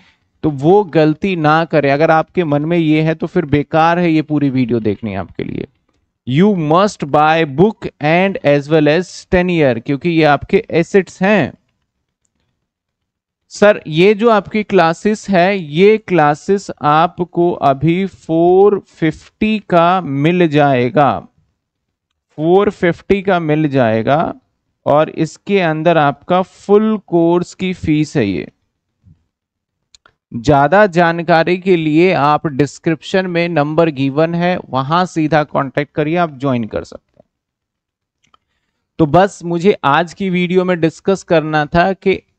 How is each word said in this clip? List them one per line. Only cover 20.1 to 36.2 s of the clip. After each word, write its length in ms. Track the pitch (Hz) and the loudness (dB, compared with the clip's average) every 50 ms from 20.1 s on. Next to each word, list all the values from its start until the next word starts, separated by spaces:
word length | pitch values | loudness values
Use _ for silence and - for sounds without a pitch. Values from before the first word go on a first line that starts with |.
| 139 139 143 160 180 180 175 160 | -4 -2 0 0 2 2 2 2
जाएगा, 680 | 143 147 147 143 139 123 120 127 - 160 147 127 104 85 - - _ _ _ _ _ _ _ _ _ _ _ _ _ _ _ _ _ _ _ _ _ - | 2 2 2 2 2 0 0 0 0 0 0 0 0 -2 -6 -14 _ _ _ _ _ _ _ _ _ _ _ _ _ _ _ _ _ _ _ _ _ -4
फ़ोर 320 | 151 165 180 196 208 208 190 | 0 2 2 2 2 0 -2
फिफ्टी 480 | - 190 175 165 - - - 196 202 180 | -2 -2 -2 -2 -2 -2 -2 -2 -2 0
का 160 | 196 190 175 | 0 -2 0
मिल 280 | 170 151 151 156 156 147 | 0 0 0 0 0 0
जाएगा 680 | 135 135 123 113 110 113 110 127 139 156 175 - - - _ _ _ _ _ _ _ _ - | 0 0 2 2 0 0 0 0 0 0 -2 -4 -6 -12 _ _ _ _ _ _ _ _ -2
और 240 | - 135 147 156 - | 0 2 2 0 0
इसके 500 | - - 160 151 - - _ - 202 196 | -2 -4 -6 -6 -6 -10 _ -2 -2 0
अंदर 380 | 180 160 156 156 160 175 170 165 | 0 0 -2 -2 0 0 2 2
आपका 420 | 147 143 143 - _ - 175 185 190 | 2 0 -2 -4 _ -2 -2 -2 -2
फुल 540 | - _ - - - 202 208 214 220 220 208 - | -4 _ -12 -2 2 2 2 2 2 -2 -4 -4
कोर्स 480 | - 170 175 165 165 170 175 175 - - | -4 -2 0 2 2 2 0 -2 -4 -8
की 180 | - 190 185 185 | -6 -6 -6 -6
फीस 420 | - - - 151 151 151 147 - | -4 -2 -2 0 0 0 -2 -2
है 100 | 151 113 | -2 -2
ये। 200 | 101 92 76 - - - _ _ _ _ _ _ _ _ _ _ - - _ _ _ _ _ _ _ _ _ _ _ _ _ _ _ _ _ _ _ _ _ _ _ - | -2 -2 -4 -8 -10 -16 _ _ _ _ _ _ _ _ _ _ -20 -20 _ _ _ _ _ _ _ _ _ _ _ _ _ _ _ _ _ _ _ _ _ _ _ -14
ज्यादा 540 | 120 110 127 147 139 143 147 165 202 214 | -6 -2 0 2 2 2 4 4 4 2
जानकारी 680 | 202 160 170 175 165 165 170 165 147 175 160 165 156 180 185 | 2 2 2 0 0 0 -2 -2 0 2 2 2 0 -2 -2
के 180 | 180 196 185 | 0 0 0
लिए 360 | 170 160 156 151 156 175 190 180 | 0 0 0 2 2 2 2 2
आप 340 | 143 135 147 151 147 - | 0 0 0 0 0 -2
डिस्क्रिप्शन 800 | 165 143 127 147 135 - - - 170 165 - - - - 190 190 | -4 -2 -2 -2 -2 -4 -6 -6 -4 -4 -4 -4 -4 -4 -2 -2
में 220 | 185 175 170 170 170 | -2 -2 -2 -2 -2
नंबर 420 | 170 156 143 151 156 156 170 165 | -2 -2 -2 -2 0 0 0 0
गिवन 440 | 147 127 135 139 131 143 160 165 170 | 0 -2 -4 -2 -2 -2 -2 -2 -2
है, 240 | 170 175 175 180 - - - | -2 -2 -2 -2 -4 -6 -6
वहां 340 | - 131 135 135 160 175 185 | -6 -6 -4 -2 -2 -2 -2
सीधा 360 | 170 - 165 156 147 165 151 151 | -2 -2 -4 -2 0 0 -2 -2
कॉन्टैक्ट 500 | - - 147 139 135 - - 147 - _ | -2 -2 -4 -4 -4 -4 -6 -6 -4 _
करिए, 220 | 160 151 151 165 | -4 -4 -2 -2
आप 220 | 175 | -2